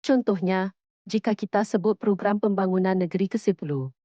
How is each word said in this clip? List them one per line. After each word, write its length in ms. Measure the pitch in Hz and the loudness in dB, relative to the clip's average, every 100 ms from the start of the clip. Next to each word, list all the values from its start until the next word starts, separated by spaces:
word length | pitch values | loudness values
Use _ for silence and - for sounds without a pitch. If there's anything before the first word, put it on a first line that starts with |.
| - | 2
Contohnya, 720 | 254 226 196 180 190 190 _ _ _ - | 2 2 0 0 0 -2 _ _ _ -6
jika 240 | 214 - | -2 -2
kita 320 | 208 202 202 214 | -2 0 0 0
sebut 320 | 214 214 208 | 0 0 0
program 400 | 214 190 202 208 | 0 0 0 0
pembangunan 640 | 208 196 190 185 185 185 | 0 0 0 2 2 0
negeri 320 | 180 180 196 | 0 -2 -2
ke 80 | 226 | 0
sepuluh 480 | - 185 147 143 131 _ | -2 -2 -4 -4 -6 _